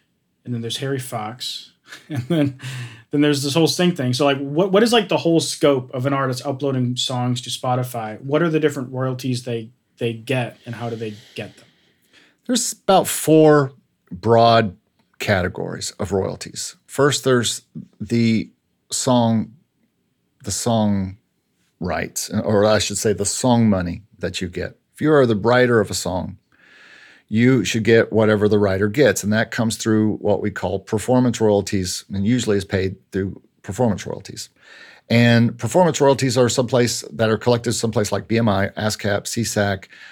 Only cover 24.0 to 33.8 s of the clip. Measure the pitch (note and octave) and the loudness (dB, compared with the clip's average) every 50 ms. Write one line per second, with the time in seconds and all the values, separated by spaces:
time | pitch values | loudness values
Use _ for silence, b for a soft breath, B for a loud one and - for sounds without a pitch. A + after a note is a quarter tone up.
24 | - _ _ - - E2+ F2 - F#2+ F2+ F2 F2 F2 G2 - _ _ _ _ - | -12 _ _ -8 -8 -8 -6 -6 -8 -8 -8 -8 -8 -10 -10 _ _ _ _ -2
25 | C#3+ D3+ D#3 D3 C3 A#2 A2+ G2+ F#2+ A2+ B2 B2 B2 A#2+ B2 A2+ G2+ - F#2+ - | 2 4 6 6 6 4 2 2 2 2 4 4 4 4 4 2 2 0 -2 -6
26 | - F2 F2+ F#2 - - F#2+ - _ _ b b b b b b b b b b | -6 -4 -4 -6 -6 -8 -12 -16 _ _ b b b b b b b b b b
27 | b b b b b b G#2+ A2 A#2+ B2+ C3+ B2 F#2+ - - A#2 A2 A2+ A2+ A2+ | b b b b b b 0 2 4 4 4 4 2 0 -2 -2 2 4 4 4
28 | G#2+ - - G#2+ A2 G#2+ A2 G#2 G#2 G#2 G#2 G#2 G#2 G2 F#2+ F#2+ G#2 G#2+ G#2 C#3 | 4 4 2 2 2 4 2 2 2 2 2 2 2 2 0 0 -2 -2 2 2
29 | D3 A2+ F#2+ - - G2+ G#2 A2 A2+ - - - A#2+ A#2 A2+ - - A2+ A2 G#2+ | 4 4 2 2 0 -2 0 0 0 -2 -2 -2 -2 -2 -2 -2 -2 0 2 2
30 | G#2+ G#2+ F#2 - - F#2+ G2+ - - G#2+ G2+ - - F#2 F#2+ F#2+ - - - G#2 | 2 0 0 -2 -2 -2 -2 0 -2 -4 -6 -6 -6 -6 -6 -6 -6 -4 -6 -4
31 | G2 - B2+ B2+ B2+ B2 A2 - A2+ G#2+ G#2 G2+ G2+ - - G2 F#2 F2 - - | -2 0 2 2 2 2 0 0 2 2 2 2 0 0 -2 -4 -4 -4 -6 -10
32 | - - G2+ G2 G2 G#2+ B2 B2+ A#2+ A2 G#2 G2+ F#2 - - F#2+ F#2+ G2 G2 - | -10 -8 -6 -4 -2 0 0 0 0 0 -2 -2 -2 -2 -2 -2 -2 -2 -6 -10
33 | _ _ - G2 F#2+ F#2+ - - _ _ _ _ - - G2 F#2 | _ _ -6 -6 -6 -6 -8 -12 _ _ _ _ -14 -8 -4 -2